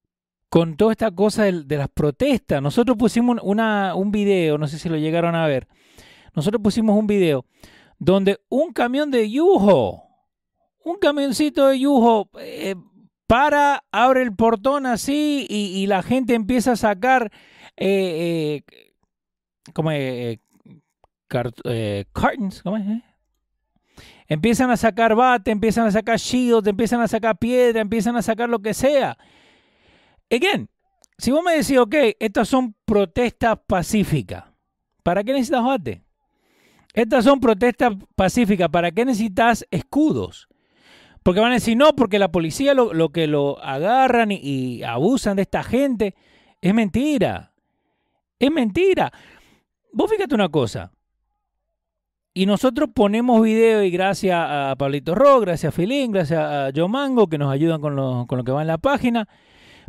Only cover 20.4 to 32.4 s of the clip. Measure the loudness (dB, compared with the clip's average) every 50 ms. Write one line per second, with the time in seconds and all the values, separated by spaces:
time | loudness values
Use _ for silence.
20.4 | _ _ _ _ _ -20 -20 -20 _ _ _ _ _ _ _ _ _ _ -6 -4
21.4 | -4 -6 -10 -10 -8 -6 -6 -4 -4 -4 -6 -6 -8 _ _ -2 -2 -2 -2 -2
22.4 | -8 -8 -8 -8 _ -6 -6 -6 -4 -6 -6 -8 -8 _ _ _ _ _ _ _
23.4 | _ _ _ _ _ _ _ _ _ _ _ -20 -20 -20 -20 _ _ _ -4 0
24.4 | 2 0 2 2 2 0 0 2 0 0 2 2 2 2 4 4 4 4 2 2
25.4 | 0 -2 -2 0 0 0 0 2 2 2 0 0 0 0 -2 -2 -2 -2 -2 0
26.4 | 2 4 2 2 2 0 0 0 -2 0 0 0 0 0 -2 -2 0 -2 -2 -2
27.4 | -2 0 2 2 2 2 2 0 -2 0 -2 -2 0 0 -2 -2 -2 -2 -2 -2
28.4 | -2 -2 -2 -2 -2 -6 -4 0 0 2 2 2 0 -2 -6 _ _ _ _ _
29.4 | _ _ _ _ _ _ _ _ _ _ _ _ _ _ _ _ _ _ -2 0
30.4 | 0 0 0 -2 -6 -10 _ _ _ _ _ _ _ _ _ -6 -2 0 0 2
31.4 | 2 2 0 0 0 2 2 2 2 4 2 2 2 2 0 _ -6 -4 0 -2